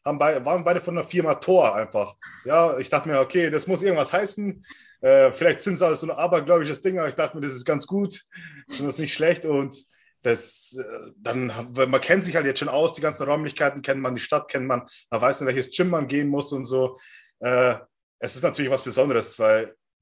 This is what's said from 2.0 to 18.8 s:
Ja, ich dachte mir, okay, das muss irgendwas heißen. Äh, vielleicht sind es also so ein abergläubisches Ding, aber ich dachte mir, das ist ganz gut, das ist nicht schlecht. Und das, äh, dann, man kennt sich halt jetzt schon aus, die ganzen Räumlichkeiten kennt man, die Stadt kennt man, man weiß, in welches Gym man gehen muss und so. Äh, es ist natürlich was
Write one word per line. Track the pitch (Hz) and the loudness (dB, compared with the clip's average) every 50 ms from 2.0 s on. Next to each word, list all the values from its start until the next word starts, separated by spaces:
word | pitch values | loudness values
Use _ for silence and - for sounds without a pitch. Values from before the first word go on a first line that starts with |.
| 101 - - _ - - - - - | -4 -4 -6 _ -20 -20 -20 -14 -4
Ja, | 123 147 165 170 165 143 127 | 2 4 4 4 4 2 -2
ich | 135 - | -4 -2
dachte | - 147 - 160 | -2 -2 0 0
mir, | 151 135 | 0 0
okay, | 131 131 - 180 170 156 | 0 2 2 0 0 2
das | 147 151 147 | 0 -2 -2
muss | 165 190 170 180 | -2 -4 0 0
irgendwas | 202 180 156 135 - - | 0 2 2 0 0 0
heißen. | 180 208 196 - - 208 202 - - - - - - - - _ _ | -2 -2 -2 -4 -6 -6 -6 -8 -8 -14 -20 -20 -20 -20 -20 _ _
Äh, | - 127 135 139 135 131 - | 4 6 8 8 8 6 4
vielleicht | - 165 175 185 175 - | 4 2 2 2 2 -2
sind | 202 185 | -4 0
es | 160 180 | 2 2
also | 165 156 143 - | 2 2 0 -4
so | 160 160 | -8 -4
ein | - | -2
abergläubisches | 160 175 175 165 147 143 180 170 151 147 151 - - | 0 2 2 2 4 4 4 4 4 0 -6 -4 -4
Ding, | 190 185 180 | -2 -2 -2
aber | 160 147 | -4 -4
ich | 135 | -2
dachte | - 156 143 - | -2 -4 -4 -4
mir, | 160 143 | -6 -8
das | 147 131 | -8 -8
ist | 127 123 | -8 -2
ganz | - 151 143 - | -2 -2 -2 -2
gut, | - 185 196 202 190 196 - - _ _ - 170 - 151 147 - _ | -4 -4 -2 -2 -4 -6 -10 -16 _ _ -20 -20 -20 -20 -20 -18 _
das | - 131 | -10 -6
ist | 139 143 123 - | -6 -6 -4 -6
nicht | 156 143 - | -6 -6 -4
schlecht. | - 151 165 175 175 - | 0 2 2 2 2 0
Und | 160 147 139 139 131 - - - _ _ _ _ _ _ _ _ | 0 0 0 0 -2 -8 -14 -18 _ _ _ _ _ _ _ _
das, | 123 117 110 - - - - - - - 131 | 0 0 2 0 -6 -8 -8 -8 -10 -10 -10
äh, | 127 110 113 113 110 - - | -12 -10 -12 -14 -14 -16 -20
dann, | 101 104 117 120 127 127 117 104 113 117 123 120 | _ -8 -6 -4 -2 -4 -4 -6 -8 -10 -10 0
man | 127 131 127 131 131 | 0 0 2 2 0
kennt | - - 170 196 185 | 2 4 2 2 2
sich | 175 - | 0 -2
halt | 165 147 | 0 0
jetzt | 139 135 - | 0 -2 -2
schon | 147 147 | -4 -2
aus, | 127 143 160 160 - | 0 2 2 0 0
die | - | -2
ganzen | 147 156 147 - 147 | -4 -4 -4 -2 -2
Räumlichkeiten | 139 147 151 156 147 139 - 151 143 139 143 131 | -2 0 -2 -2 -6 -4 0 -2 -2 -2 -2 -4
kennt | - 135 135 | -4 -4 -2
man, | 135 127 127 | -2 -4 -4
die | 120 | -6
Stadt | - - - 147 - - | -4 -2 -2 -2 -2 -2
kennt | - 139 127 | -6 -6 -2
man, | 131 131 123 120 - - - _ _ | -2 -2 -2 -4 -8 -20 -20 _ _
man | - 110 | -4 0
weiß, | 113 120 - - | 0 0 0 0
in | 147 | -2
welches | 131 123 135 123 - - | -2 -2 -2 -4 -6 -2
Gym | - 180 180 | 0 0 2
man | 175 160 143 123 | 2 0 -2 -2
gehen | 135 143 147 143 | -2 -2 0 0
muss | 143 147 139 - 143 | -2 -2 -2 -4 -6
und | 135 131 | -8 -6
so. | 117 131 131 131 131 131 - - - - - _ _ _ _ | -2 0 0 0 0 -2 -8 -20 -20 -20 -20 _ _ _ _
Äh, | 113 123 127 123 127 127 117 110 - _ _ _ _ _ _ _ | -2 0 2 4 4 4 2 0 -6 _ _ _ _ _ _ _
es | - 117 - | -6 -6 -6
ist | 127 - | -2 -2
natürlich | 160 139 - 143 131 | -2 -2 0 -2 0
was | 135 127 | -2 -2